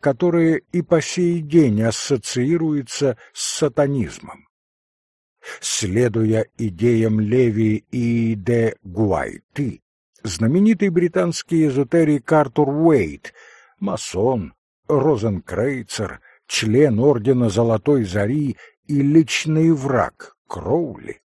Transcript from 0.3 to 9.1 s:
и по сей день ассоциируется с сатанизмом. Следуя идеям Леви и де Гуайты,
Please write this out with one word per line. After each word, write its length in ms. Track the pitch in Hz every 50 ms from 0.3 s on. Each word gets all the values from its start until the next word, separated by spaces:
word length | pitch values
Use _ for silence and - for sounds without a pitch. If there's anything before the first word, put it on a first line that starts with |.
| 170 170 165 160 160 - _ _
и 100 | - 180
по 180 | 165 - 175 160
сей 400 | 147 - - 180 180 170 175 170
день 420 | 160 147 143 170 151 127 104 104
ассоциируется 1300 | 110 113 110 - - - 139 120 - - - 123 123 139 165 170 165 160 151 143 131 117 - - 143 135 120 _ - -
с 260 | _ - - - - -
сатанизмом. 880 | 156 143 - - 147 139 143 135 107 73 - - - - - - _ _ _ _ _ _ _ _ _ _ _ _ _ _ _ _ _ _ _ _ - - - -
Следуя 840 | - - - - - 95 92 113 123 120 107 117 110 110 110 110 107 _ _ -
идеям 600 | 117 107 90 82 107 120 120 113 113 113 110 107
Леви 680 | 107 104 113 131 127 120 104 107 113 107 107 107 _ _
и 440 | - 123 117 117 117 117 113 113 113
де 400 | 104 92 104 120 117 113 110 - _
Гуайты, 1000 | _ 98 87 98 110 101